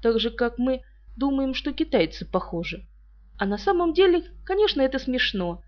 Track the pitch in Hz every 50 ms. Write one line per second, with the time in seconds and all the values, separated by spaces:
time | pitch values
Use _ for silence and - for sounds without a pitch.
0 | - 233 233 226 202 226 226 - 247 240 233 233 240 262 262 254 - - - -
1 | - - - - 254 277 277 269 269 262 262 - - 302 285 - 320 320 - 214
2 | 170 156 - - 185 - - 180 - - - 170 170 - 170 180 - - - -
3 | - - - - - - - - 208 196 202 208 - - 392 349 349 339 311 339
4 | 381 381 349 349 330 - - - - - 381 392 427 415 - 285 269 269 262 269
5 | - - 254 254 247 - - 196 180 175 170 175 -